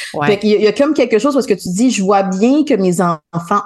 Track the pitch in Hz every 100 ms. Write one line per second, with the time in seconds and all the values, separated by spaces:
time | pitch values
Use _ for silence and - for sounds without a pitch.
0 | - - 147 202 214 208 208 208 285 302
1 | 247 220 262 277 - 190 - 180 254 202
2 | 190 202 190 185 226 285 302 226 190 175
3 | 180 160 - 170 170 202